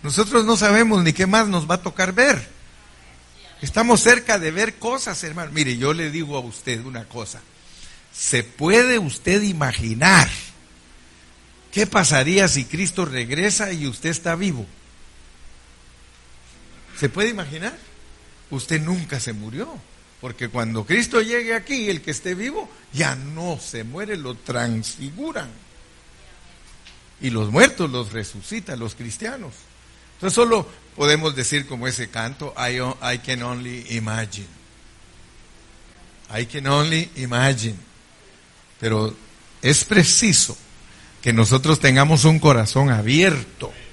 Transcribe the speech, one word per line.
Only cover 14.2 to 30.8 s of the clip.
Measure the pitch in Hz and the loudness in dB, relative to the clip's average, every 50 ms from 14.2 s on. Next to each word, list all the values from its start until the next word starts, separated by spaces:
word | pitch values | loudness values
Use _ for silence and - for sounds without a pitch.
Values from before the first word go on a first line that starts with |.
| - 175 165 | -2 -4 -4
vivo? | 165 196 196 156 123 104 - - - - - - - - - - - - - - - - - - - - - - - - - - - - - - - - - - - - - - - - - - - - - - - | -2 -2 -2 -2 -4 -8 -10 -14 -20 -20 -20 -20 -20 -20 -20 -20 -20 -20 -20 -20 -20 -20 -20 -20 -20 -20 -20 -20 -20 -20 -20 -20 -20 -20 -20 -20 -20 -20 -20 -20 -20 -20 -20 -20 -20 -20 -20 -20 -20 -20 -20 -10 -4
¿Se | - 135 | -4 -4
puede | - 175 208 233 | -2 0 -2 -2
imaginar? | 233 202 175 139 147 160 175 226 311 - - - - - - - - - - - - - - - 143 | -2 -4 -8 -10 -10 -10 -10 -10 -10 -12 -20 -20 -20 -20 -20 -20 -20 -20 -20 -20 -20 -20 -16 -10 -10
Usted | 135 - - 165 160 156 | -10 -4 -2 -2 -2 0
nunca | 160 180 180 165 - 143 131 | -2 -2 -4 -4 -6 -6 -6
se | - - 110 | -6 -6 -8
murió, | 104 104 107 113 143 226 320 311 190 - _ - - - _ _ _ | -8 -10 -10 -10 -10 -10 -10 -12 -18 -20 _ -20 -20 -20 _ _ _
porque | - 127 113 - 123 117 | -14 -14 -10 -8 -8 -6
cuando | 110 123 117 113 113 113 104 | -4 -4 -4 -2 -2 -4 -2
Cristo | 98 170 226 240 - - 233 220 | 0 2 0 2 2 2 0 0
llegue | 220 240 240 233 226 226 | 2 -2 -2 -2 -2 -4
aquí, | 226 - - 277 262 220 208 | -4 -4 -6 -6 -4 -2 -2
el | 185 151 - | -4 -4 -4
que | - | -6
esté | 147 - - 185 185 | -8 -6 -6 -8 -6
vivo | 180 214 262 302 440 - - - - - _ - | -6 -6 -6 -6 -8 -10 -12 -16 -20 -20 _ -4
ya | 131 - 143 131 | -2 -2 -2 -2
no | 127 135 143 151 160 170 180 165 123 - | -4 -8 -12 -10 -8 -6 -6 -6 -8 -10
se | - - 117 110 | -10 -10 -10 -10
muere, | 113 131 170 208 208 214 | -10 -10 -12 -10 -8 -8
lo | 175 147 127 123 | -8 -8 -10 -12
transfiguran. | 107 - - 123 120 120 120 113 110 110 - - - 127 139 151 190 285 330 - 233 156 120 113 113 - - - - - - - - - - - - - - - - - - - - - - - - - - - - - - - - | -12 -10 -6 -4 -2 -2 -2 -2 -4 -4 -8 -10 -10 -12 -12 -10 -10 -10 -8 -8 -8 -10 -12 -16 -20 -20 -20 -20 -20 -20 -20 -20 -20 -20 -20 -20 -20 -20 -20 -20 -20 -20 -20 -20 -20 -20 -20 -20 -20 -20 -20 -20 -20 -20 -20 -18 -8
Y | 151 131 | -6 -4
los | 117 110 107 101 107 | -2 -2 -2 0 4
muertos | 156 240 269 - - 185 147 123 | 4 4 4 4 0 -4 -4 -4
los | 123 120 101 | -6 -6 -6
resucitan, | 110 113 104 - - 104 98 - 214 226 175 - 151 120 | -8 -10 -10 -10 -12 -16 -14 -10 -12 -10 -10 -10 -10 -8
los | 117 110 - | -8 -10 -10
cristianos. | - 120 117 104 - - 220 262 269 202 139 107 - - - - - - - - - - - - | -10 -12 -12 -12 -10 -10 -10 -10 -10 -14 -16 -18 -20 -20 -20 -20 -20 -20 -20 -20 -20 -20 -20 -18
Entonces | - - 190 - | -6 -4 -2 2
solo | 233 240 233 233 214 160 - - - | 4 4 4 4 2 0 -2 -12 -20